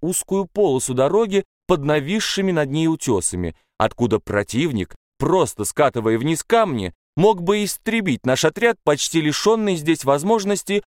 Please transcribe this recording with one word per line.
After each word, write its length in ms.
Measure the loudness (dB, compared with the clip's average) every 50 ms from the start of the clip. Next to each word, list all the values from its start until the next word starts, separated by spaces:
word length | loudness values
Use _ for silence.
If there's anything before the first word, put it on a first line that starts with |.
узкую 440 | -6 -4 -4 -6 -4 -2 -2 -2 -2
полосу 480 | -4 _ 0 2 2 2 0 -2 -2 0
дороги 500 | 0 2 2 2 2 0 2 0 -2 -2 -2 _ _ _
под 160 | 0 0 0 2
нависшими 680 | 0 0 0 0 -2 -2 -2 -2 -2 -2 -2 0 0
над 180 | 0 0 0 0
ней 180 | 0 0 0
утёсами, 680 | 0 0 -2 -2 -2 -2 0 -2 -4 -4 -4 -6 -6 -8 _ _ _ _
откуда 420 | _ -2 -2 0 -2 0 0 0 -2
противник, 760 | -2 -2 -2 -2 -2 -2 -2 -2 -2 -2 -2 -4 -6 -6 -10 _ _ _ _
просто 480 | _ -2 0 2 2 2 0 -2 -6 -8
скатывая 520 | -6 2 2 2 2 2 0 0 0 0
вниз 260 | 0 0 -2 -4 -4 0
камни, 500 | 2 2 2 2 2 -2 -4 -6 -6 -8 _ _ _ _
мог 260 | 2 4 4 4 2 0
бы 200 | 0 0 0 0
истребить 600 | -2 -4 -6 -4 -2 -2 0 0 -2 -4 -2 0
наш 200 | -2 0 2 2
отряд, 320 | 0 0 2 0 0 0 2 _
почти 380 | 0 0 0 -2 -2 -2 0
лишённый 540 | 0 0 -2 0 2 2 2 2 0 -2 -2
здесь 300 | -2 0 -2 -2 0 2
возможности 800 | 0 0 0 2 0 0 0 0 -2 -4 -4 -2 -2 -2 -2 -2 _